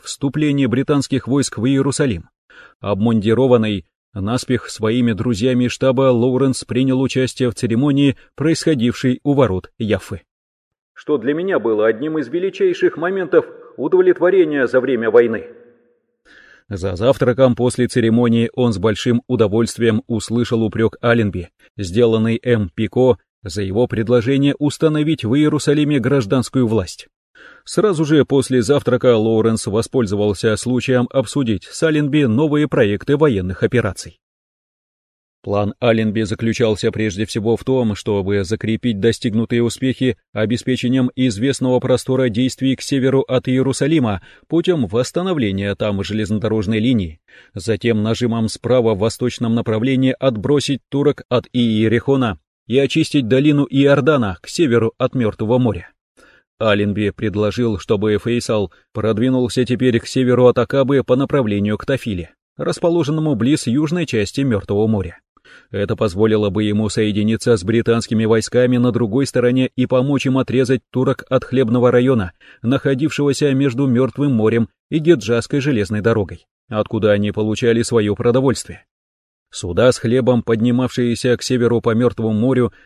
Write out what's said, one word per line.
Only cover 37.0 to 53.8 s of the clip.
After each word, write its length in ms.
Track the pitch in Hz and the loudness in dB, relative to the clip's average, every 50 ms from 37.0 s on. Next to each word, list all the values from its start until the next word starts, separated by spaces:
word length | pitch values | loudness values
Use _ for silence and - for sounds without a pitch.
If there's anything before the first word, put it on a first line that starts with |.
| 110 107 87 98 110 | -4 -4 -4 -4 -6
всего 320 | - - 117 98 113 117 | -6 -4 -4 -2 -2 -2
в 60 | 104 - | -2 -2
том, 320 | - 131 127 120 110 101 | -2 0 0 0 -2 -4
чтобы 480 | - - 117 104 101 95 95 101 101 95 | -4 -4 -4 -2 -2 -2 -2 -2 -2 -2
закрепить 560 | 85 110 - - 107 113 110 - 123 110 98 | -2 -4 -4 -2 -4 -4 -2 -2 -4 -2 0
достигнутые 640 | 98 117 113 - - 123 101 113 113 - 123 117 117 | 0 0 0 0 -2 -2 -2 -2 -2 -2 0 0 0
успехи 560 | 117 - - 127 131 123 - 135 127 - - _ _ - | -2 -2 -2 -4 -4 -2 0 -2 -2 -2 -4 _ _ -4
обеспечением 800 | 107 110 104 120 113 - - 127 120 - 123 127 131 127 123 - | -4 -2 -2 -2 -4 -2 -4 -4 -2 -2 0 0 0 0 0 0
известного 640 | - 127 127 98 98 117 139 131 - 131 127 127 123 | -2 -2 -2 0 -2 -2 -2 -2 -2 0 0 0 0
простора 500 | - - 127 120 - - 131 127 131 127 | 2 0 0 0 0 -2 0 0 0 0
действий 460 | 101 113 127 127 - - 131 135 131 | 0 0 -2 -2 -2 -2 -2 -2 -2
к 80 | - - | -2 -4
северу 380 | - 143 135 127 131 127 135 | -4 -2 0 0 2 2 2
от 280 | 123 - 127 127 - 131 | 0 0 -2 -2 0 0
Иерусалима 720 | 127 131 131 135 127 - 143 143 165 156 123 113 101 90 - - - _ _ _ | 0 0 0 0 -2 -2 0 0 2 2 0 0 -2 -4 -8 -14 -20 _ _ _
путем 380 | 151 165 170 - 180 156 120 | -2 0 0 0 0 0 -2
восстановления 880 | 87 101 117 127 - - 170 180 190 185 151 117 101 95 98 101 101 98 | -2 -2 -2 -2 -2 -4 -4 -4 -2 -2 -2 0 -2 -2 -2 -2 -4 -4
там 260 | - 110 107 101 98 98 | -4 -4 -2 -2 -4 -4
железнодорожной 800 | - 107 107 107 90 110 104 101 107 107 110 101 95 113 110 | -4 -4 -4 -2 -2 -2 -2 -2 -2 -2 -2 -2 -2 -2 0
линии, 400 | 107 127 131 110 92 82 78 - _ _ - - - _ _ | 0 2 0 0 -2 -4 -8 -14 _ _ -20 -20 -20 _ _
затем 480 | 104 - 113 110 98 - 117 117 107 104 | -8 -4 -4 -4 0 0 0 0 0 0
нажимом 460 | 110 113 - 120 117 113 117 113 107 | -2 -2 -2 -2 -2 -2 -2 -2 -4
справа 460 | - - - 107 123 131 117 113 110 | -4 -6 -2 0 2 2 2 2 0
в 40 | 92 | 0
восточном 560 | 107 113 - - 127 123 - - 123 113 113 | 0 -2 -2 -2 -4 -4 -4 -4 -2 -2 -2
направлении 600 | 117 110 - 110 110 113 135 135 127 131 131 127 - | -2 -2 -2 -2 -2 0 0 2 2 2 2 0 0
отбросить 640 | 131 135 120 104 92 123 147 143 - - 139 120 - _ | 0 -2 -2 -2 0 0 0 0 0 -2 -6 -6 -6 _
турок 320 | - 139 143 143 135 - - - | -4 0 0 0 0 0 -4 -4
от 180 | 135 120 - - - | -2 -2 -2 -2 -2
Иерихона 880 | 123 120 113 110 107 110 110 110 117 - - 135 135 127 113 92 - _ _ _ _ _ | -2 0 0 2 2 2 2 2 0 0 0 0 0 0 -2 -4 -8 _ _ _ _ _
и 100 | - 113 131 | -2 0 0
очистить 500 | 139 135 - 160 156 - - 147 127 104 | 0 2 0 0 0 0 0 -2 0 2
долину 360 | 127 131 143 156 147 143 139 - | 2 2 4 4 2 2 0 0
Иордана 680 | 131 135 | 0 2